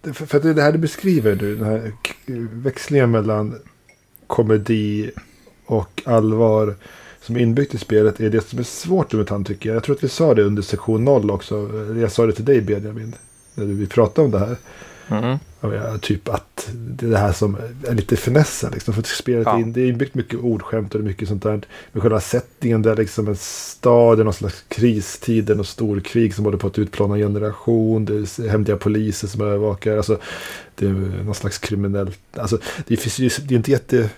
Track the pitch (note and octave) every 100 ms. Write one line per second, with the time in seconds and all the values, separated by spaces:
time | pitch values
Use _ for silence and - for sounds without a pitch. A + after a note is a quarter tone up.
0 | D#3+ C3 D3+ D3 D#3+ D#3 D3 D#3+ D#3+ -
1 | F#3+ E3 A2 G2 G2+ G#2+ G#2+ A2 A2 G#2+
2 | - - - B2 A#2 A2+ C3+ - - C#3+
3 | B2 A2+ G#2 G#2+ G#2+ - - _ _ _
4 | _ _ _ - A2 G#2+ G2+ A2 G#2 G#2
5 | G#2+ - - _ - _ - A2+ F2 -
6 | - A2+ A2 A2 A2+ G#2+ G#2+ G2 - -
7 | - - - A#2 A#2 A#2+ C#3+ A2+ - G#2+
8 | G#2+ G2 A2 A2 - A#2+ A#2+ - E3 F#3
9 | D3 A2 G2+ G2+ F#2+ G2 A2 A2+ A2+ C#3+
10 | C3+ - E3 A2 G2+ G#2 G2 G2+ - A2
11 | B2+ C3+ G#2 G2 - G#2 G#2 G#2+ G#2+ A2+
12 | A2 - A2+ G#2 A#2 C3+ G2+ G2+ G#2+ A2
13 | A2 - - _ _ - G#2 G2+ G2+ -
14 | A2 - D3 G2+ G#2 B2 - - - -
15 | - G#2+ A#2+ C#3 - - A2 G#2 A2+ G#2+
16 | - G#2 - F#2 - - - A#2 A#2 B2
17 | A2+ G#2+ G2+ F#2+ G#2 G2+ A2+ B2 C3 A#2
18 | - A2+ - C3 D3+ - - - - G#2
19 | A2+ - - A#2+ A2+ A2 A2+ A#2+ B2+ A#2
20 | C#3 C3 A#2 A#2 A#2+ G#2+ - A2+ G2+ G#2+
21 | G#2+ F#2 G2+ G2+ G#2+ G#2+ - - - G#2+
22 | A2 G#2+ - B2 - _ B2 A2+ A2 G#2+
23 | G2+ - G#2 G2 - - - - B2 A#2+
24 | A#2 A2+ A2 F#2 G2+ - _ - A#2+ G#2+
25 | G2 - - A2+ G#2 G#2 F#2+ - A2+ G2+
26 | F#2+ A#2+ A2+ F#2+ G#2 G2 G2 G2+ G2+ -
27 | G2+ G#2 G#2 G2+ G#2+ G#2 - A#2 A2 A2
28 | G#2 G#2+ G#2 - A2+ G#2+ G#2 G2 G#2+ G#2+
29 | A2 F#2+ G#2 G#2 G#2 G2+ G#2+ F#2+ A2 G#2+
30 | G#2 G#2+ - - - - - - G2 F#2+
31 | F#2+ F#2 G2 G2+ G2+ - - G#2 G2+ G2+
32 | F#2+ F#2+ _ - G#2 A2 - - - A#2
33 | A#2+ - B2+ B2 C#3 B2 A2 C3 - B2+
34 | A2